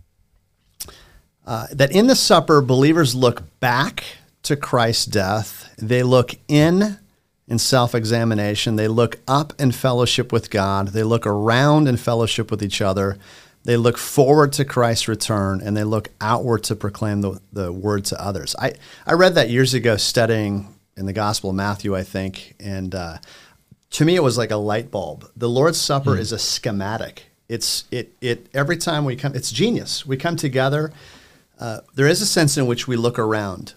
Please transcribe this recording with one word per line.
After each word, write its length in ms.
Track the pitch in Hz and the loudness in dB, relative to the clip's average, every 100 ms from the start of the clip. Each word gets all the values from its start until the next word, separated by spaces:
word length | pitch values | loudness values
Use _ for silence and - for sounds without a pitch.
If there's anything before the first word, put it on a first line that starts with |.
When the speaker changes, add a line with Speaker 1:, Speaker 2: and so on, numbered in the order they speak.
| - _ _ _ _ _ _ - - - - _ _ _ - | -20 _ _ _ _ _ _ -20 -20 -20 -20 _ _ _ -10
Speaker 1:
uh, 220 | 113 - | -8 -8
that 200 | 139 139 | 0 2
in 160 | 185 240 | 4 6
the 80 | 262 | 4
supper, 460 | - 170 160 151 | 6 4 6 4
believers 540 | 131 131 143 160 139 127 | 4 4 4 4 2 4
look 280 | 123 117 - _ | 2 2 -6 _
back 440 | 131 120 165 - - - _ _ | -2 0 -2 -6 -14 -16 _ _
to 120 | - 143 | -4 -4
Christ's 500 | - 127 117 110 - | 0 0 2 0 -2
death. 640 | 107 92 107 107 - - - | -2 0 -2 -4 -12 -20 -12
They 260 | 110 123 | -2 0
look 320 | 127 127 120 - - | 4 4 2 -4 0
in, 500 | 147 156 180 214 202 _ _ _ _ - | 4 4 4 2 -2 _ _ _ _ -6
in 100 | 117 | -2
self-examination. 1160 | - 131 120 120 110 117 117 107 104 101 - 107 | 2 2 2 0 0 0 2 0 0 -2 -2 0
They 120 | 110 | 0
look 320 | 113 117 - - | 2 0 -2 -2
up 260 | 139 151 - | 0 0 -2
in 120 | 135 | -2
fellowship 600 | 117 131 123 120 - 120 | 0 0 2 2 0 0
with 180 | 117 - | -2 -2
God. 400 | 104 98 98 98 | -2 0 0 -2
They 140 | 107 | -2
look 220 | 110 113 107 | 0 0 0
around 640 | 104 110 120 143 151 147 | 0 2 4 4 4 4
in 100 | 120 | 2
fellowship 540 | - 117 113 - 110 | 0 0 0 -2 -4
with 100 | 104 | -4
each 200 | 104 - | -4 -2
other. 360 | 101 95 98 98 - - - _ | 0 0 -2 -4 -12 -20 -20 _
They 140 | - 120 | 0 2
look 200 | 117 - | 2 0
forward 560 | - - 135 151 143 | 0 2 6 6 4
to 120 | 139 139 | 2 -2
Christ's 420 | - 117 113 - | 0 0 0 -2
return, 540 | 107 - 107 98 95 | -4 -2 0 0 -2
and 140 | 101 107 | -2 -2
they 80 | |
look 260 | 104 110 - - | 0 -2 -4 -6
outward 420 | 107 117 123 110 - | -2 0 0 -2 -2
to 100 | 104 | -6
proclaim 460 | 101 - 107 101 | -6 -6 -4 -2
the, 200 | 101 95 - | -4 -6 -12
the 200 | 101 90 | -8 -8
word 340 | 92 104 104 98 | -4 -2 -2 -4
to 160 | - | -6
others. 340 | 98 98 69 - | -6 -8 -8 -6
I, 140 | 127 - - - - | -6 -6 -14 -12 -2
I 80 | |
read 220 | 170 185 170 | 4 4 4
that 140 | 117 | 2
years 240 | 120 131 | 2 2
ago 240 | 123 117 104 | 2 2 0
studying 680 | - 127 113 113 104 101 101 - _ - | 0 2 2 2 0 -4 -6 -14 _ -10
in 100 | 98 | -6
the 80 | |
Gospel 360 | 98 104 104 98 | -2 -2 -2 -4
of 60 | 95 | -4
Matthew, 400 | 101 98 107 95 | -2 -4 -4 -4
I 80 | |
think, 520 | 95 98 95 92 - - | -4 -6 -8 -10 -18 -16
and, 340 | 101 95 92 | -12 -10 -8
uh, 240 | 92 85 80 - - - _ _ _ _ | -8 -10 -14 -20 -20 -20 _ _ _ _
to 140 | - 156 | 0 2
me 100 | 180 | 2
it 80 | |
was 140 | 139 117 | 2 0
like 140 | 107 | -2
a 40 | 107 | -2
light 360 | 104 107 - | -2 -2 -4
bulb. 380 | 104 82 71 - - | -6 -6 -10 -16 -6
The 140 | 120 | -2
Lord's 300 | 120 156 165 | 2 2 0
Supper 360 | - 139 135 101 | -2 -2 0 0
Speaker 2:
Hmm. 60 | |
Speaker 1:
is 100 | 107 | -2
a 80 | 110 | -6
schematic. 840 | - - 123 101 98 113 - - - _ - | -4 -4 -4 -4 -4 -6 -8 -14 -20 _ -10
It's, 360 | 113 - - - | -6 -4 -6 -6
it, 240 | 123 - _ | -10 -10 _
it, 260 | 123 117 - | -6 -6 -4
every 240 | 135 143 170 | -2 -2 -2
time 280 | 170 151 143 | -2 -2 -2
we 100 | 120 | -4
come, 180 | - | -4
it's 180 | 135 - | -6 -6
genius. 540 | 110 214 196 - - - | -2 0 0 -4 -8 -6
We 100 | 135 | -4
come 180 | 170 170 | -4 -4
together. 580 | 151 127 131 147 156 - - - - _ _ _ | -2 0 0 0 -4 -8 -20 -20 -20 _ _ _
Uh, 200 | 117 107 - 139 | -12 -12 -10 0
there 120 | 143 | 2
is 140 | 175 | 2
a 40 | 208 | 0
sense 300 | 185 151 143 | 2 2 2
in 100 | 127 | 0
which 200 | 120 - | -2 -2
we 80 | 120 | -2
look 220 | 117 117 | 0 0
around. 540 | 110 107 101 90 - | -2 -2 -4 -8 -14